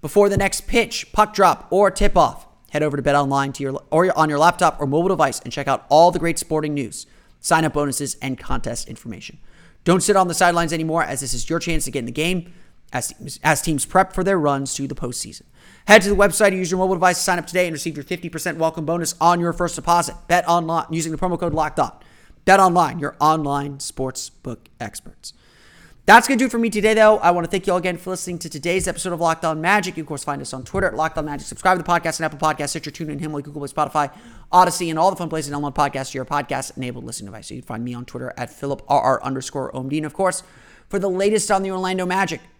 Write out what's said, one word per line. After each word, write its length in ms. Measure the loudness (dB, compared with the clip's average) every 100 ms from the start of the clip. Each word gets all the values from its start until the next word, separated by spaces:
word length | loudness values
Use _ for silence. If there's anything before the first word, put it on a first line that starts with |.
Before 280 | 0 4 4
the 80 | 2
next 320 | -2 -4 0
pitch, 440 | 0 0 -4 -6
puck 220 | 0 0
drop, 320 | 4 4 4 0
or 200 | 2 2
tip-off, 560 | 4 4 6 2 0 -20 _ _
head 140 | -2
over 120 | -2 0
to 60 |
BetOnline 500 | 2 2 2 0 -2
to 100 | -4
your, 180 | -6 -8 0
or 260 | 2 2 4
on 120 | 2
your 100 | 4
laptop 420 | 4 4 2 2
or 60 | -2
mobile 220 | 0 0
device 320 | 2 0 0
and 120 | -10
check 140 | -8 -4
out 200 | -4 2
all 240 | 6 6
the 80 | 4
great 180 | -2 -4
sporting 340 | -2 -4 -2
news, 320 | -4 -6 -10 -18 -20 _ _
sign-up 320 | 0 2 2
bonuses, 440 | 0 -2 -4 -6 -6
and 160 | -6 -8
contest 500 | -4 -4 -4 -8 -10
information. 500 | -14 -14 -16 -16 -20 -20 -20 -20 _
Don't 180 | 2 2
sit 140 | 4
on 140 | 2 2
the 60 |
sidelines 380 | 2 2 4 0
anymore, 300 | -2 -2 -2
as 180 | -2 -4
this 140 | -6
is 160 | -6 -4
your 80 | -4
chance 260 | -2 -2 -2
to 40 |
get 80 | -6
in 60 |
the 80 | -6
game 400 | -4 -2 -2 -6 -18 -20 _ -8
as 160 | -8 -8
teams, 320 | -12 -16 -4
as 180 | 0 0
teams 240 | 0 -4
prep 280 | 0 2 2
for 100 | 0
their 160 | 0 0
runs 340 | 0 -2 -4
to 120 | -8 -8
the 80 |
postseason. 480 | -8 -8 -8 -12 -14 _ _ -20 -18 6
Head 140 | 6
to 80 | 8
the 40 |
website 380 | 4 4 4 2
or 40 | 2
use 140 | -2
your 80 | 0
mobile 160 | 0
device 220 | 2 2 2
to 80 |
sign 160 | -2 -2
up 60 | -2
today 180 | -2 0
and 60 |
receive 240 | -2 -8 -8
your 80 |
fifty 240 | -8 -8 -8
percent 280 | -6 -6 -2
welcome 300 | -2 -2 -4
bonus 300 | -2 -4 2
on 200 | 4 4
your 120 | 0
first 220 | 0 -4
deposit. 400 | -4 2 2 2 -8 0
Bet 200 | 0 4
online 380 | 0 2 -4 -2
using 200 | -6 -4
the 80 | -4
promo 220 | -4 -2
code 140 | -2
Locked 260 | -2 -2 0
On. 120 | -2 -4 -20 -20 _ -4 6
BetOnline, 540 | 8 8 4 2 0
your 160 | -8 0
online 580 | 2 2 0 -4 -4 -10
sportsbook 880 | -12 -8 -8 -8 -14 _ -14 -14 _ _
experts. 540 | -12 -12 -18 -20 -20 -20 _ _ -20 -20 -20 -8 8
That's 200 | 8 8
gonna 120 | 0
do 80 | 0
it 40 |
for 80 | 0
me 120 | -2
today, 240 | 2 2
though. 240 | 6 6 6
I 120 | 4
wanna 160 | 2 0
thank 180 | -4 0
you 80 |
all 40 | -2
again 200 | -2 -6
for 100 | -8
listening 300 | -8 -8 -10
to 100 | -10
today's 400 | -8 -2 -2 -2
episode 240 | -6 -6
of 80 | -2
Locked 240 | -2 0
On 160 | -2 -2
Magic. 380 | 2 2 0 -8
You, 60 |
of 20 | -8
course, 180 | -8
find 160 | -6 -8
us 140 | -8
on 100 | -12
Twitter 220 | -8 -2 -2
at 80 |
Locked 240 | 0 -4 -2
On 80 | -6
Magic. 200 | -8 -12
Subscribe 300 | -2 0 0
to 60 |
the 40 | 2
podcast 320 | -2 0 -4
on 60 |
Apple 140 | -6 -2
Podcasts, 320 | -2 -2 -6
Stitcher, 200 | -8 -10
TuneIn, 300 | -12 -10 -8
Himalaya, 220 | -8 -8
Google 180 | -10 -12
Play, 80 | -10
Spotify, 420 | -4 -2 0 -2 -6 -20 -20 2
Odyssey, 380 | 6 6 4 -4
and 100 | 2
all 120 | 2
the 60 | 0
fun 120 | -4
places 220 | -6 -6
to 60 | -6
download 160 | -6
podcasts 380 | -2 -2 -2 -8
to 40 | -8
your 80 |
podcast-enabled 800 | -4 -4 -4 -6 -6 -8 -10 -10
listening 220 | -12 -12 -14
device. 240 | -16 -14
You 100 | -16
can 60 | -12
find 180 | -10
me 80 | -8
on 140 | -10 -12
Twitter 260 | -12 -12 -10
at 100 | -10
Philip 340 | -8 -8 -8 0
R 140 | 0
R 200 | 2 0
underscore 480 | -2 -6 -8 -8 -8
Omdean. 340 | -8 -6 -4 -6
Of 80 |
course, 280 | -2 -2 -2 -10 -20 -20 -20 _
for 100 | -4
the 120 | -2
latest 400 | 0 2 2 2
on 120 | 0
the 80 | 0
Orlando 360 | -4 -4 -2 -2
Magic 340 | 0 -2 -4 -12 _